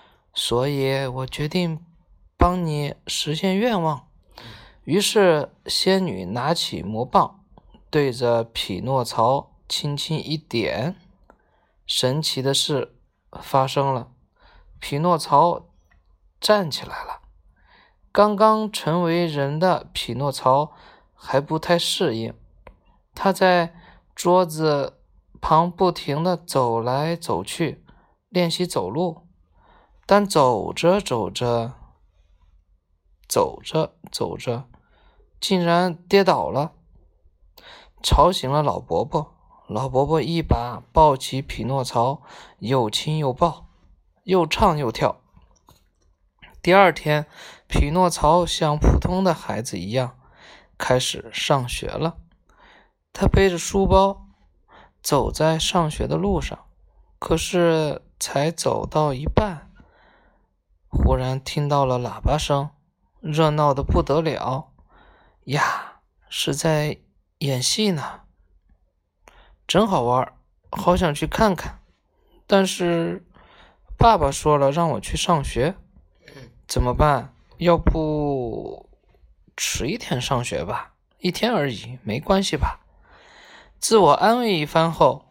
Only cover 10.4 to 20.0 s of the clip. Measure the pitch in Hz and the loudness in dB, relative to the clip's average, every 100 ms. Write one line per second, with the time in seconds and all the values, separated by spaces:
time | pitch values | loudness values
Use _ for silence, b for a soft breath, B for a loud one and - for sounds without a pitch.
10.4 | - 117 82 85 139 190 _ _ _ b | -4 -4 -2 -2 -6 -8 _ _ _ b
11.4 | b b b b - - 127 143 156 139 | b b b b -8 -2 0 0 -4 -4
12.4 | 135 135 - 139 - _ _ _ _ - | -2 0 0 -2 -4 _ _ _ _ -20
13.4 | - 135 135 143 139 131 117 _ _ b | 0 0 2 0 -2 -2 -8 _ _ b
14.4 | b b b - - 143 175 165 - 143 | b b b -16 -6 -2 2 0 4 4
15.4 | 170 170 - _ _ _ _ _ _ _ | 4 2 -8 _ _ _ _ _ _ _
16.4 | - 214 170 - - - - - - _ | 2 2 0 -6 -10 -12 -14 -16 -20 _
17.4 | _ b b b b b _ - 208 202 | _ b b b b b _ 2 4 6
18.4 | 220 220 214 - - 170 175 170 175 147 | 4 4 -2 -4 -2 0 0 0 0 -2
19.4 | 139 156 185 160 - - | -2 0 0 0 -4 -10